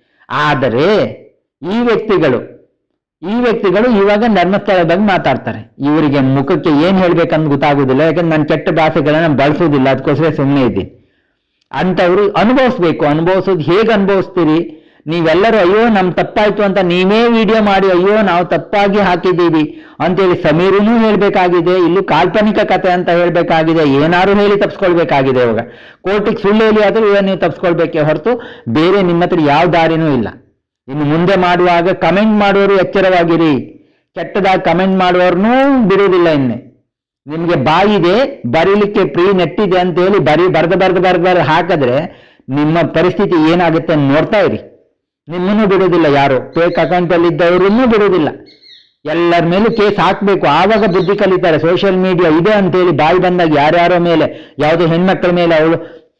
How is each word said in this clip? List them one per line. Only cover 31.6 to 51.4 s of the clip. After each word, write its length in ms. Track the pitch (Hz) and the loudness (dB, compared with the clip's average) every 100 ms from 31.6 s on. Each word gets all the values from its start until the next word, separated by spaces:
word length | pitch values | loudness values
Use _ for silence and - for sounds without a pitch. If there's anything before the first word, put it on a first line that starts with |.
| 180 170 175 | 2 2 0
ಕಾಮೆಂಟ್ 500 | 185 165 185 220 208 | -2 0 0 0 2
ಮಾಡೋರು 340 | 202 196 196 | 2 2 2
ಎಚ್ಚರವಾಗಿರಿ. 1040 | 196 180 196 190 180 170 165 165 131 - - _ _ _ 180 | 2 0 0 0 2 2 2 2 0 -4 -16 _ _ _ -12
ಕೆಟ್ಟದಾಗಿ 500 | 165 208 190 190 180 | -8 -4 0 0 0
ಕಾಮೆಂಟ್ 340 | 165 190 190 | 0 0 0
ಮಾಡೋರ್ನೂ 840 | 180 180 180 175 220 262 277 262 196 | 0 2 0 0 0 2 2 2 2
ಬಿಡೋದಿಲ್ಲ. 400 | 196 196 180 170 | 2 2 2 2
ಇನ್ನೇ 600 | 151 127 101 - _ _ _ _ _ 139 | 0 -2 -6 -12 _ _ _ _ _ -14
ನಿಮ್ಗೆ 280 | 160 170 165 | -8 -4 -2
ಬಾಯಿದೆ, 840 | 127 165 208 202 170 214 277 - 123 | 0 0 2 0 0 0 -2 -6 -4
ಬರೀಲಿಕ್ಕೆ 600 | 156 175 202 202 208 170 | -2 0 0 0 0 -2
ಪ್ರೀ 280 | 170 190 | 0 0
ನೆಟ್ಟಿದೆ 460 | 185 160 - 202 180 | 0 -2 -2 -2 0
ಅಂತ 200 | 180 165 | 0 0
ಹೇಳಿ 200 | 185 202 | 0 0
ಬರೀ 280 | 147 156 185 | 0 2 2
ಬರ್ದು, 300 | 165 170 185 | 0 0 0
ಬರ್ದು, 240 | 185 185 | 0 0
ಬರ್ದು, 220 | 180 175 | 0 0
ಬರ್ದು 180 | 180 180 | 2 0
ಹಾಕಿದ್ರೆ 840 | 151 160 175 170 123 135 170 - - _ - | 2 0 0 -2 0 -2 -4 -12 -20 _ -8
ನಿಮ್ಮ 320 | 139 151 170 | -2 0 0
ಪರಿಸ್ಥಿತಿ 720 | 156 160 180 196 190 170 156 | 0 0 0 0 0 0 2
ಏನಾಗುತ್ತೆ 420 | 175 170 165 160 | 2 0 0 0
ಅಂತ 240 | 151 139 147 | 0 2 0
ನೋಡ್ತಾ 220 | - 208 | 0 0
ಇರಿ. 300 | 170 107 - - _ _ _ _ - | 0 -2 -10 -20 _ _ _ _ -12
ನಿಮ್ಮನ್ನೂ 380 | 175 185 208 208 | -6 -2 0 0
ಬಿಡೋದಿಲ್ಲ 380 | 190 185 170 151 | 2 2 2 2
ಯಾರು, 480 | 139 139 127 - | 2 2 0 -2
ಫೇಕ್ 260 | 165 170 170 | -2 -2 0
ಅಕೌಂಟ್ 340 | 160 180 170 | -2 -2 0
ಅಲ್ಲಿ 140 | 175 170 | 0 0
ಇದ್ದವ್ರನ್ನೂ 600 | 151 170 180 196 220 254 | 0 0 2 2 2 2
ಬಿಡೋದಿಲ್ಲ. 420 | 220 202 180 139 - - - _ - _ _ 147 | 2 0 0 -2 -6 -18 -20 _ -20 _ _ -8
ಎಲ್ಲರ 380 | 165 170 170 | -2 0 0
ಮೇಲೂ 220 | 165 185 220 | 0 0 0
ಕೇಸ್ 340 | 226 202 202 | 0 0 0
ಹಾಕ್ಬೇಕು, 480 | 170 190 196 180 156 | -2 -2 -2 0 0
ಆವಾಗ 380 | 151 196 220 208 | 0 2 0 0
ಬುದ್ಧಿ 320 | 185 175 202 | 0 -2 0
ಕಲಿತಾರೆ. 420 | 190 180 | 0 0